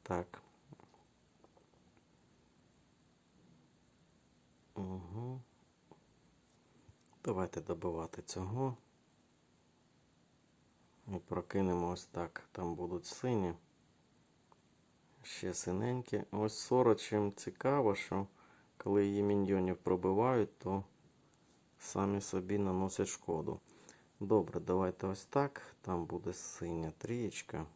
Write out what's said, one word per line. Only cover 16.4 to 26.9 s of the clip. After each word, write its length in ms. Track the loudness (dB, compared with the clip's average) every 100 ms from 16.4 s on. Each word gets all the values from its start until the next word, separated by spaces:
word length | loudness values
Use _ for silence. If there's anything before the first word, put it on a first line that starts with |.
| -2 -2
Сора 360 | 2 6 6 6
чим 380 | 4 2 2
цікаво, 640 | -2 -10 -2 2 4 4 2
що 320 | 0 -2 -2 -8 -20 -20 -20 _
коли 280 | 4 6 6
її 180 | 4
міньйонів 540 | 4 4 4 4 4 0
пробивають, 840 | 2 2 4 4 4 4 2 -2
то 240 | -2 -2 -2 _ -20 _ _ _ _ -20 _ _
самі 420 | -6 0 2 2
собі 360 | 0 -4 0 0
наносять 500 | 2 2 0 0 -2
шкоду. 520 | -2 -4 -2 -2 -6 -10 -20 -20 -20 -20 _
Добре, 400 | 4 4 4 -4
давайте 480 | 0 2 2 0 -4
ось 180 | -4 0
так. 360 | 0 0 -4 -16 -12
Там 240 | -4 -2 -2
буде 280 | -4 -6
синя 580 | -8 -10 -8 -4 -4 -4